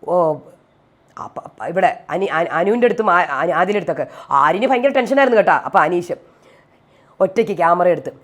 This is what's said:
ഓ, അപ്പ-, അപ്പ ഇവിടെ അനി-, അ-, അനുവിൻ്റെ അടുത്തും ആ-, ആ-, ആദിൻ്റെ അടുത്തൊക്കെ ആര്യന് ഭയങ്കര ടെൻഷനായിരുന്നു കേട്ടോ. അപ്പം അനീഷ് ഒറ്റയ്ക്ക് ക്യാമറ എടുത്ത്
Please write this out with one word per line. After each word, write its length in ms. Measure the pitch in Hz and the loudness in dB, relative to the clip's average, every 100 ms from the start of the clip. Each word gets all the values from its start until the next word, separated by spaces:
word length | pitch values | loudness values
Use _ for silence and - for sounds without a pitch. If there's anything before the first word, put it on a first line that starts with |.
| - | -2
ഓ, 260 | 175 165 147 - _ _ _ _ _ _ - - | 0 0 -2 -10 _ _ _ _ _ _ -18 -16
അപ്പ-, 180 | - - | -14 -18
അപ്പ 200 | _ 120 | _ -6
ഇവിടെ 300 | 170 185 - - | 0 0 0 -8
അനി-, 220 | 170 196 | -6 -2
അ-, 180 | 156 170 | -2 -2
അനുവിൻ്റെ 340 | 156 185 233 240 | 0 0 2 2
അടുത്തും 240 | 202 214 | 0 2
ആ-, 180 | 175 160 | 2 2
ആ-, 220 | 135 165 | -2 -2
ആദിൻ്റെ 260 | 160 185 208 | 0 0 -2
അടുത്തൊക്കെ 300 | 175 147 143 - - | -4 -6 -8 -10 -2
ആര്യന് 360 | 139 143 180 254 | 2 2 2 0
ഭയങ്കര 220 | 254 262 | 0 0
ടെൻഷനായിരുന്നു 480 | 277 233 269 269 226 | 0 0 2 2 4
കേട്ടോ. 140 | 185 | 4
അപ്പം 300 | 156 - 196 | 2 0 0
അനീഷ് 320 | 185 175 175 - _ _ _ _ _ _ _ _ _ _ | 2 0 -4 -10 _ _ _ _ _ _ _ _ _ _
ഒറ്റയ്ക്ക് 380 | 190 190 220 180 | -2 0 -2 0
ക്യാമറ 300 | 165 175 180 | 0 2 2
എടുത്ത് 240 | 160 135 - | 0 -4 -16